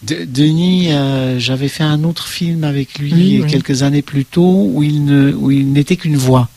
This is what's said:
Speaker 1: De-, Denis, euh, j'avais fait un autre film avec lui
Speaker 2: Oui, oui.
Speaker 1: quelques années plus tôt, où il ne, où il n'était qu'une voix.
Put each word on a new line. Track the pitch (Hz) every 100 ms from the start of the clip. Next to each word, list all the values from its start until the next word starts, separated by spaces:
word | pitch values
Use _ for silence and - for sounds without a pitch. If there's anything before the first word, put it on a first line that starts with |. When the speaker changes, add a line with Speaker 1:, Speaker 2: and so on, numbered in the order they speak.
Speaker 1:
De-, | 104 165 165
Denis, | 127 151 160 180 180 175
euh, | 147 139 135 131 127
j'avais | 120 131 139
fait | -
un | 156 151
autre | 160 165 -
film | - 170 165
avec | 156 143 135 -
lui | 143
Speaker 2:
Oui, | 165 185 135
oui. | 151
Speaker 1:
quelques | 147 127 135
années | 139 143
plus | 139 143 135
tôt, | - 175 185 202
où | 151
il | 147 147 143
ne, | 143 139
où | 139 139
il | 139 139
n'était | 143 143 185
qu'une | 165 147
voix. | 131 131 123